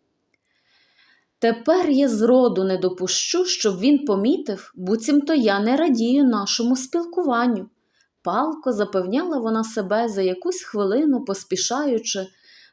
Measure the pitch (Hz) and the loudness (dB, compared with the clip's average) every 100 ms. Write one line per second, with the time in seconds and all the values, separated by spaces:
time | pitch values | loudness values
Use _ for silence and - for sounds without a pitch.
0 | _ _ _ _ _ _ _ _ _ _ | _ _ _ _ _ _ _ _ _ _
1 | _ _ _ - 226 226 - 370 349 269 | _ _ _ -2 0 0 2 2 4 2
2 | 277 214 226 254 240 185 190 185 180 180 | 2 2 4 6 4 2 0 0 -2 -2
3 | 185 - - 349 359 - 214 180 254 277 | -4 -4 -2 -2 0 0 -2 0 2 2
4 | 285 196 226 370 - 190 - - 185 233 | 2 0 2 0 -4 -10 -12 -10 -4 -2
5 | 262 294 285 311 220 202 220 285 330 226 | 2 2 2 2 2 2 2 2 2 2
6 | 226 277 262 208 196 - 233 254 - 339 | 2 4 4 2 -2 -2 0 -2 -2 -6
7 | 339 359 311 233 240 202 190 _ _ _ | -4 -2 0 0 0 -2 -6 _ _ _
8 | _ _ 175 208 311 311 262 208 202 190 | _ _ -4 -2 -2 -2 -4 -2 -2 -2
9 | 180 254 359 285 226 220 220 220 190 214 | -2 -2 -2 -4 -2 -2 -2 -4 -2 0
10 | 233 196 185 185 349 359 - 214 196 240 | 0 0 -2 -2 -4 -6 -6 -4 0 2
11 | 302 247 156 196 - 180 - 254 294 226 | 2 0 -2 -8 -4 -4 -2 -2 0 -2
12 | - 196 190 _ _ - - | -2 -8 -8 _ _ -20 -20